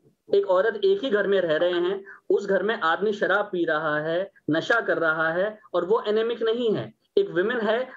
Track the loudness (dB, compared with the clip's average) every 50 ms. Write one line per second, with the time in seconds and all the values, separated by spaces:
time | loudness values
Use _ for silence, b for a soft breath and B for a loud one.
0 | _ _ _ _ _ 0 0 2 2 4 4 4 4 2 0 2 2 2 2 2
1 | 0 0 0 0 2 2 2 2 2 2 2 2 2 0 0 0 0 0 -2 -4
2 | -8 B B B B 0 0 0 0 0 0 0 0 0 -2 0 0 0 0 0
3 | 0 -2 -2 0 0 0 0 0 -2 -2 -4 -2 -2 0 0 0 0 -2 -2 -2
4 | -2 -2 -2 -4 -4 -6 _ b b -2 -2 0 2 2 0 2 2 0 0 0
5 | 0 0 0 0 0 0 0 -2 -2 -4 -4 B B B B -2 0 2 0 0
6 | 0 0 0 0 0 -2 -2 -2 -2 -2 0 0 0 0 0 -2 -4 -8 -14 _
7 | _ _ 0 0 0 0 0 -2 -2 -2 -2 -2 -2 0 -2 -2 -2 -6 B